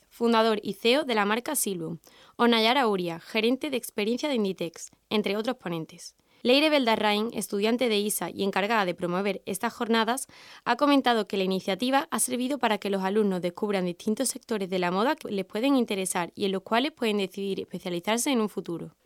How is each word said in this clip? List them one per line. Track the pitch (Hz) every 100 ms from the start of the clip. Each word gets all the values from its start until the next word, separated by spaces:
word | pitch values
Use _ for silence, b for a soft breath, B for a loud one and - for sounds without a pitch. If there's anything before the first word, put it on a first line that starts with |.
| _
fundador | - 233 226 226 214
y | -
ceo | 190 226 269
de | 294 220
la | 202
marca | 220 240 285
Silvo, | 214 180 160 165 b b b -
o | 240
Nayara | 226 220 269 233
Uria, | 196 175 165
gerente | - 226 220 254 302
de | 254
experiencia | - - 208 240 302
de | 254
Inditex, | 196 180 170 - - _ _
entre | 214 202 208
otros | 220 247
ponentes. | 180 170 156 170 - - b b
Leire | 233 277 311
Beldarrain, | 294 233 220 214 208 226
estudiante | - - 202 214 233 254
de | 208
isa | 208 - 175
y | -
encargada | 196 190 202 226 185
de |
promover | 170 175 180 202 185 -
estas | 196 233
jornadas, | - 226 226 220 262 - B B B -
ha | 240
comentado | 294 285 254 226 196
que | 196
la |
iniciativa | 190 190 190 190 247 277 320
ha | 220
servido | - 247 254 277
para | 233 208
que | 202
los | 196
alumnos | 190 208 208 180
descubran | 175 175 208 196 180
distintos | 175 - 214 262
sectores | - - 214 190
de | 185
la | 175
moda | 185 240 311
que | -
les | 202 185
pueden | 208 269 269
interesar | 226 196 185 190 170 -
y | 196
en |
los | 190
cuales | - 226 285
pueden | - 226 208
decidir | 190 - 196 190
especializarse | - 175 185 175 208 233 294
en | 254
un | 214
futuro. | - 180 165 165 -